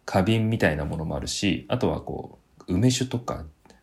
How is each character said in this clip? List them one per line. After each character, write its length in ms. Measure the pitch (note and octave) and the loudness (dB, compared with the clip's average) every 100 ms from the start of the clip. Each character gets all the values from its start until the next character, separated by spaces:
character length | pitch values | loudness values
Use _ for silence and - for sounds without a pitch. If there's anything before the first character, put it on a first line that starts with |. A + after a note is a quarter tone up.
| - | -2
花 180 | G2+ | 2
瓶 280 | F#2+ A2+ A2 | 4 4 2
み 80 | A2+ | 2
た 120 | F#2+ | 2
い 60 | D2+ | 2
な 80 | D2+ | -2
も 120 | D#2+ | -4
の 80 | D#2+ | -4
も 100 | D2+ | -4
あ 40 | |
る 60 | E2 | -4
し、 400 | - G2+ E2 - | -2 0 0 -2
あ 120 | A#2+ | -2
と 100 | F2+ | 0
は 100 | D2+ | -2
こ 380 | - - - - _ _ - | -6 -10 -12 -18 _ _ -2
う、 80 | F#2 | 2
梅 160 | B2+ | 4
酒 180 | B2 B2+ | 4 0
と 80 | - | -4
か、 300 | - - D#2 - - - | -4 -6 -8 -16 -20 -20